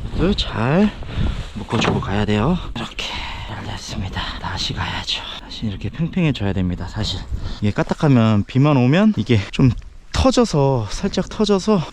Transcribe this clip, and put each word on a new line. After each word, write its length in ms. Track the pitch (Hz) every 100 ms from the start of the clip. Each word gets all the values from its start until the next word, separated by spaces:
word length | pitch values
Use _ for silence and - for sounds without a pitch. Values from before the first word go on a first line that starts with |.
| - -
또 140 | 170
잘 560 | 202 - 110 120 165 208 - - - - - - 104
묶어주고 440 | 104 113 - 101
가야 240 | - 101 104
돼요. 320 | 104 123 180 - -
이렇게 300 | - - - - - - -
잘 160 | 104 -
됐습니다. 560 | - - - 95 - - -
다시 340 | 90 95 -
가야죠. 480 | - - 87 - - - -
다시 240 | - - 107
이렇게 240 | 98 104
팽팽해져야 640 | 127 165 190 160 123 101
됩니다. 340 | 95 90 85 90
사실 320 | 107 101 90 - - - -
이게 120 | 104
까딱하면 720 | 127 156 - 156 127 110 104 98
비만 320 | 131 147 139
오면 360 | 123 170 214 202
이게 220 | 107 110 -
좀 200 | - 131 - - - -
터져서, 760 | - 262 247 226 151 139 131 104
살짝 380 | - 196 190 -
터져서 540 | - 208 196 214 202 135